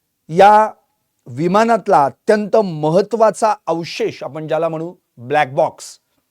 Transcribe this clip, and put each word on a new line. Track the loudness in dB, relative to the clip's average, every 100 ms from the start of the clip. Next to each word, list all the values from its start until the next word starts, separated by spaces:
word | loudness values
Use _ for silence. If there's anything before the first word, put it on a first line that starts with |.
| _ _ _
या | 4 6 6 2 -4 _ _ _ _ -18
विमानातला | -4 0 2 2 0 2 2
अत्यंत | 2 -4 0 0 2 0
महत्त्वाचा | 0 -2 0 0 0 0 0 2 -2 -2 -4
अवशेष, | -6 -6 -6 -8 -6
आपण | -14 -12 -6
ज्याला | -4 -4
म्हणू | -6 -10 -14 _ _
ब्लॅक | -4 -2 -2
बॉक्स, | -2 -4 -4 -20 -20 _ _ _